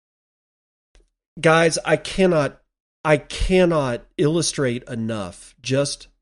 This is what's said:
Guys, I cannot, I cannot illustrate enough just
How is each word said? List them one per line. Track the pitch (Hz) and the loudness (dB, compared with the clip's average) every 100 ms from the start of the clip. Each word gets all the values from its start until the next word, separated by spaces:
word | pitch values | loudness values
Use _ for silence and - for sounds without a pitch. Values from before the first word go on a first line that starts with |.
| _ _ _ _ _ _ _ _ _ _ _ _ _ - | _ _ _ _ _ _ _ _ _ _ _ _ _ -2
Guys, | 160 160 165 - - | 2 4 2 0 -2
I | 156 | -2
cannot, | - - 185 160 139 - _ _ _ _ | -2 0 2 2 -2 -8 _ _ _ _
I | 156 151 | 0 0
cannot | - - - 185 175 160 131 120 - - | 0 -4 2 4 4 2 -2 -6 -10 -2
illustrate | 151 170 156 - 131 120 - | 0 0 -2 -2 -4 -4 -8
enough | 117 113 110 90 - - _ | -8 -6 -6 -8 -14 -20 _
just | 120 131 143 - - _ | -4 -2 -2 -6 -16 _